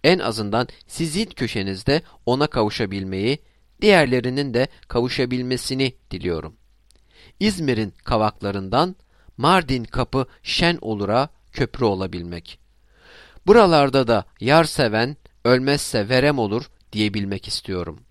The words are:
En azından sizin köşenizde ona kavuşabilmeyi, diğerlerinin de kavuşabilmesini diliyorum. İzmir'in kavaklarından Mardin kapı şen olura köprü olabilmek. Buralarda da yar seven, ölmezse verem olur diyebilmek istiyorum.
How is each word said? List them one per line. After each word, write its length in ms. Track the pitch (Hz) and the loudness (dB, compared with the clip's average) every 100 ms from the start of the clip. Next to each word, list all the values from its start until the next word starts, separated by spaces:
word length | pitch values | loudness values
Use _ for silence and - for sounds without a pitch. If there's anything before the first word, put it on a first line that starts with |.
En 160 | - 185 | 2 2
azından 480 | 113 110 104 110 123 - _ | 0 -4 -2 -2 -2 -10 _
sizin 380 | - 160 165 226 | -6 -4 -4 -6
köşenizde 760 | - 117 110 98 95 - 151 - - - | -6 -6 -4 -6 -4 0 0 -2 -10 -4
ona 220 | 127 151 | 0 0
kavuşabilmeyi, 920 | 127 107 - 104 98 95 95 107 147 _ _ _ _ | 0 -2 -2 -4 -4 -6 -2 -2 -4 _ _ _ _
diğerlerinin 720 | 208 190 139 127 123 131 143 | 4 6 4 0 0 -4 -2
de 140 | 117 135 - - | 0 -2 -4 -4
kavuşabilmesini 1080 | 120 123 - 123 123 127 127 - 131 135 - _ | -2 -2 -2 -2 -2 -4 -4 -4 -2 -2 -4 _
diliyorum. 440 | 95 90 80 80 - _ _ _ _ _ _ - _ | -8 -4 -4 -8 -18 _ _ _ _ _ _ -20 _
İzmir'in 540 | 208 190 147 113 104 _ | -2 0 -2 0 -2 _
kavaklarından 920 | - 113 107 - 101 98 95 120 180 185 _ _ - - | -2 0 0 -2 -6 -6 -2 0 0 -4 _ _ -20 -2
Mardin 460 | 143 185 143 131 | 2 2 0 -4
kapı 420 | 110 - 120 131 127 _ | -4 -4 -2 -4 -4 _
şen 340 | - - 170 170 | -6 0 0 0
olura 480 | 110 107 98 113 143 _ _ | -6 -4 0 0 0 _ _
köprü 340 | - 127 - 117 | -6 -6 0 0
olabilmek. 720 | 95 95 90 87 85 - - _ _ _ _ - - - - - | 0 -4 -8 -10 -12 -14 -20 _ _ _ _ -20 -20 -20 -4 6
Buralarda 600 | 233 196 156 139 135 117 | 6 8 6 4 2 2
da 180 | 110 - _ | 0 0 _
yar 240 | 113 160 | 2 4
seven, 540 | 156 - 123 107 123 151 _ _ 120 | 4 0 0 2 -2 -4 _ _ 2
ölmezse 640 | 127 135 143 - 117 101 | 2 2 -2 -2 -4 2
verem 300 | 127 143 143 | 2 2 2
olur 300 | 104 113 151 _ _ | 0 -2 -6 _ _
diyebilmek 540 | 107 104 101 98 98 - | -2 -2 -2 -4 -6 -8
istiyorum. 520 | - - 92 85 73 _ | -12 -6 -6 -6 -12 _